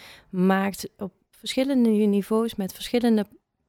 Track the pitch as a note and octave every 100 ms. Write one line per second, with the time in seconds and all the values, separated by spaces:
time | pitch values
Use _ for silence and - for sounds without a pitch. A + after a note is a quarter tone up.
0 | - - _ F#3 F#3 F#3+ G3 F#3 - -
1 | G3 _ _ _ G#3 - C4+ C4+ A#3 G#3
2 | G#3+ G3+ F#3+ A3 A3+ - F#3+ - - A#3+
3 | A#3 A3 G3+ _ _ _